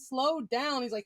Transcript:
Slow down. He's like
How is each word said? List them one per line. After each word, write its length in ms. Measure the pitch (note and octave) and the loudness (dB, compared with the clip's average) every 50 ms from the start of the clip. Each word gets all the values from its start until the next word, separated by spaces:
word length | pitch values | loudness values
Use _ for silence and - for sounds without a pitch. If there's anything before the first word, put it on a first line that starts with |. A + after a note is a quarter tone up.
Slow 400 | - - C4 B3+ C4+ D4 D#4+ D#4+ | -12 -4 -2 2 2 2 2 2
down. 420 | B3 F#3+ A3+ A#3+ C4+ D4 C#4+ C4 | -2 0 0 0 2 2 0 0
He's 100 | B3 A#3+ | 0 -2
like 120 | G#3+ G#3+ - | -2 -4 -4